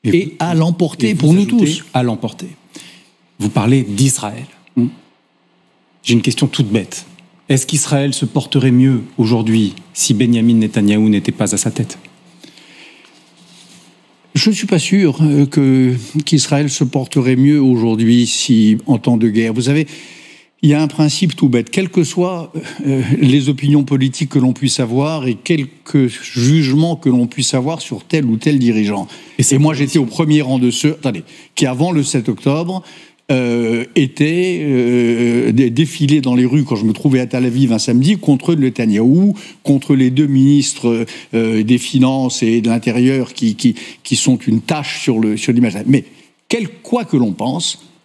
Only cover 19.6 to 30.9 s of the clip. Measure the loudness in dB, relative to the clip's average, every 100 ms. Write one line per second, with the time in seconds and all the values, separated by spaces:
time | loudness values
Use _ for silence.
19.6 | 0 0 -2 -10 -20 -20 -20 -20 _ _
20.6 | 0 2 0 0 0 0 -4 0 0 0
21.6 | -2 -4 -2 -2 -2 -2 -4 -4 -10 -12
22.6 | -12 -6 -2 -2 0 2 2 2 0 -2
23.6 | 2 2 2 0 -2 -2 -2 0 0 0
24.6 | -4 -2 -2 -2 -2 -4 -4 -6 -4 -4
25.6 | -4 -12 -4 0 0 -2 -8 -2 2 2
26.6 | 2 0 0 0 0 0 0 -4 -4 -2
27.6 | -4 -6 -10 -12 -4 -2 0 0 0 2
28.6 | 2 2 0 -4 -8 -16 -12 -2 0 4
29.6 | 2 0 0 0 -2 -2 0 0 0 0
30.6 | 0 0 -4